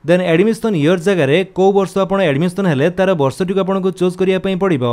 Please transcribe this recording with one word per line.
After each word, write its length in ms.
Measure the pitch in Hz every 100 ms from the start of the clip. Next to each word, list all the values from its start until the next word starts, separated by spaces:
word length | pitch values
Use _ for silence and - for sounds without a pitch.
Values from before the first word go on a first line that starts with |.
ଦେନ୍ 180 | 147 180 180
ଆଡମିସନ 400 | 165 214 220 226 180
ଇୟର 160 | 143 185 165
ଜାଗାରେ 300 | 185 135 165 190 -
କୋଉ 140 | 190 196
ବର୍ଷ 160 | 190 196
ଆପଣ 140 | 185 196 180
ଆଡମିସନ 340 | 139 180 180 190
ହେଲେ, 160 | 131 165 180
ତାର 120 | 190 180
ବର୍ଷଟିକୁ 380 | 135 - 185 196
ଆପଣଙ୍କୁ 260 | 190 196 185 185
ଚୁଜ୍ 180 | 180 180
କରିବା 200 | 190 185
ପାଇଁ 120 | 190 190
ପଡ଼ିବ। 220 | 196 147 123